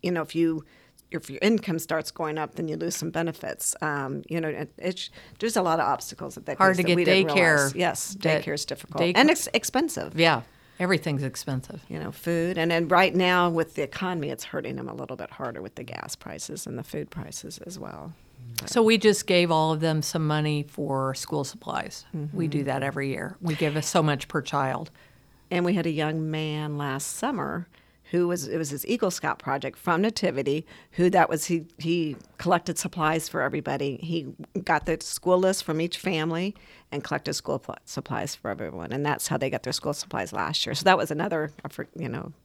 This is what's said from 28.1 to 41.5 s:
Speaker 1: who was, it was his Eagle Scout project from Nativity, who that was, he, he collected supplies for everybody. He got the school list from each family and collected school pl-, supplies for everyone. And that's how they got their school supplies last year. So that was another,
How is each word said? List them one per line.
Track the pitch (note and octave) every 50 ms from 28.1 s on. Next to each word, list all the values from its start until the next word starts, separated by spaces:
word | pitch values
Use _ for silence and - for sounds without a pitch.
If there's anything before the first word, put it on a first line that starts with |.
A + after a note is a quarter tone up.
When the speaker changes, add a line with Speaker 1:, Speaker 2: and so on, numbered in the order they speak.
Speaker 1:
who | - F3 F3
was, | F3 F3 E3+ C#3 -
it | G#2+ D#3+
was | D#3+ C#3+
his | C#3+ C#3 -
Eagle | - A3+ A#3+ - F#3 F3
Scout | - - - - -
project | - B2+ C3+ C#3 - C3+ - -
from | - - E3+ E3 G3
Nativity, | A3+ A3+ - - F#3 - C3+ C3+ C#3+ C#3 D3+ D#3+ - - - - _ -
who | - E3+ F3+
that | E3+ F#3 D#3+ -
was, | - D#3 -
he, | - F3 E3 D#3+ - _ -
he | C#3 E3 E3+ F3 E3 D#3 C3+ - - - _ _
collected | - E3+ F3+ E3+ - - E3+
supplies | - - F3 - F#3 D#3 D#3 D#3+ E3 D#3 -
for | - D#3+
everybody. | B2+ C#3 - D#3 D3 C#3+ C#3 C3+ C#3+ C#3+ C3+ - -
He | E3 E3+ E3+ C#3+ - - - - - _ F3+ F3+
got | - - B3 -
the | - D#3+ -
school | - - - - - F3+ F3+ F3+
list | F#3 F#3 F#3+ F#3+ -
from | - D#3 D#3
each | E3 E3+ - -
family | - F#3 F#3 D#3+ D#3 E3 D#3+ E3 F3+ G3+ G#3 - - - - - - _
and | - C#3+ -
collected | - - C#3+ - - C#3+
school | - - D#3 D3 C3+
pl-, | - - - - _
supplies | - - - - - C3 - - - -
for | - _ -
everyone. | G2 G2 A2 D#2+ - F2+ E2 - -
And | C3+ D3
that's | D3 D3 - - -
how | D3+
they | D3 C3+ C3
got | - B2+ -
their | B2+ -
school | - - D3+ D3
supplies | - - - - - F#2+ - -
last | G2+ F2+ - D3+ - -
year. | - -
So | - -
that | F#3+ F#3 -
was | - D#3 D3+
another, | D3+ - - E3 D#3 D3+ D3